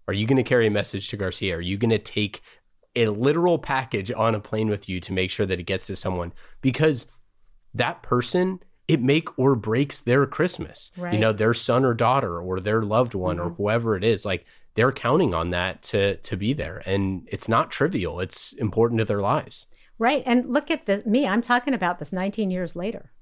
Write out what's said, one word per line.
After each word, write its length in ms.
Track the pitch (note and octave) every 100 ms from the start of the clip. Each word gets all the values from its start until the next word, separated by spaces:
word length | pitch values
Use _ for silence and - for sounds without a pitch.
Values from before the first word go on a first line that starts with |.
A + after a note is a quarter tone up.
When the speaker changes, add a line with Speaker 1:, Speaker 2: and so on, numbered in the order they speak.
| -
Speaker 1:
are 60 |
you 140 | G2 A2
gonna 160 | C3+
carry 240 | A#2+ B2+ A2+
a 40 |
message 360 | G#2 G2+ G2 -
to 80 | G2+
Garcia? 380 | F#2+ - G2 E2+
Are 60 |
you 160 | F2 G2
gonna 200 | A2+ A2
take 440 | - - G#2 - - - _ _ _ -
a 100 | A2+
literal 500 | G#2 B2+ D3+ F3 E3+
package 540 | - C3 B2 A2 G2
on 240 | A#2 A2 A2
a 60 |
plane 260 | - A2 A2
with 220 | G2+ -
you 100 | F#2
to 140 | -
make 180 | F#2+ F#2+
sure 140 | - G2
that 140 | F2+
it 40 |
gets 240 | F2 F#2+ -
to 80 | G2
someone? 380 | - F2+ F2 - - -
Because 460 | C3+ A#2+ D#3 C3 - - _ _ - - _
that 300 | - A#2+ -
person, 560 | - B2 A#2+ F3+ F#3 F#3 - _ -
it 120 | D3+
make 380 | B2 D3+ D#3+ -
or 160 | C3 C3
breaks 460 | G#2 A#2 C#3+ -
their 240 | - B2+ C#3
Christmas. 680 | - F3 - - - - -
Speaker 2:
Right. 160 | F3
Speaker 1:
You 60 | G#2+
know, 120 | A2
their 220 | G#2 G#2+
son 320 | A#2 - A#2+ C3
or 80 |
daughter 480 | A2+ A#2+ C3 A2+ E2+
or 180 | F2+ F#2
their 220 | F#2 A2
loved 320 | G#2 G#2+ B2
one 260 | G2 F2+ F2
or 60 | F2
Speaker 2:
Mm-hmm. 100 | E2+
Speaker 1:
whoever 400 | G#2 A2+ A#2 G2+
it 80 |
is, 220 | G#2+ G#2 G#2
like, 180 | F#2 - - -
they're 180 | - B2
counting 400 | C3 A#2 D3 D#3
on 160 | E2+ E2+
that 320 | F2 F#2 -
to, 320 | - G#2 G2 G2
to 220 | - F#2+
be 160 | G2+
there. 280 | D3 D#2+ E2 F2+
And 420 | G2 G2 F#2+ -
it's 200 | - -
not 220 | A2+ D#3+
trivial. 500 | - D3 F#3 F2 E2
It's 320 | F#2+ - -
important 460 | - A2+ G#2+ A#2 A2+
to 60 | G#2+
their 140 | G#2
lives. 480 | G2 C#3+ - - - - _ -
Speaker 2:
Right. 240 | A3+ C#4+ B3+
And 240 | B3 B3
look 220 | B3 -
at 140 | D#4+ -
the, 180 | G3+ A3+
me, 220 | A3+ A#3+
I'm 140 | G3+
talking 320 | A#3 B3 C#4+
about 260 | B3 F3 F3+
this 140 | -
nineteen 360 | F#3 G3 G3 G3+
years 220 | F3+ F3
later. 380 | - F#3 A3+ - -